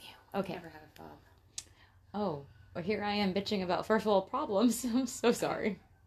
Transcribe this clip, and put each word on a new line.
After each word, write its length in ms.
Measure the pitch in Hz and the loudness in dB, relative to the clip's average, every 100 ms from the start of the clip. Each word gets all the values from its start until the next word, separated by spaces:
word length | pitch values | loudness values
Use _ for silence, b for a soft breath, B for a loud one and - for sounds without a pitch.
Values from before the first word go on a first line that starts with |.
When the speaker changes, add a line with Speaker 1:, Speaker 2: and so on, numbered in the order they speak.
Speaker 1:
you. 400 | - - - 196 | -20 -20 -8 -6
Okay. 140 | 190 | -4
Speaker 2:
Never 160 | 170 170 | -6 -12
had 100 | 156 | -18
a 160 | 156 - | -20 -20
fob. 200 | 160 147 - _ _ - b b b b - | -18 -20 -20 _ _ -16 b b b b -12
Speaker 1:
Oh, 320 | 202 202 147 139 - - | -4 -4 -4 -8 -20 -12
well, 80 | - | -8
here 220 | 170 208 | -4 -2
I 100 | 208 | -2
am 180 | 208 196 | 0 0
bitching 300 | 185 196 208 | 0 0 -2
about 240 | 180 180 - | 0 0 2
first 200 | 220 214 | 2 4
world 220 | 196 190 | 4 2
problems. 560 | 254 285 196 240 233 | -2 0 4 4 4
<laughs> 80 | 247 | 0
I'm 140 | 240 262 | 0 0
so 240 | - 233 | 0 2
sorry. 480 | - 147 - 214 190 - _ | 2 0 0 -2 -4 -8 _